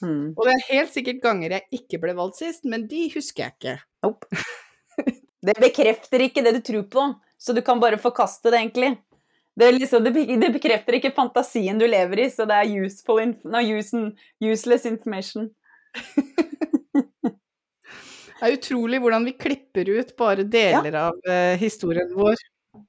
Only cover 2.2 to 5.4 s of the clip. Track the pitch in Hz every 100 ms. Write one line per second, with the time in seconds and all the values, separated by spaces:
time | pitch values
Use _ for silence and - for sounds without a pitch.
2.2 | 185 - 330 330 262 226 220 311 320 311
3.2 | - - 120 - 127 127 - _ 196 -
4.2 | - 175 - - - _ _ - 262 -
5.2 | _ _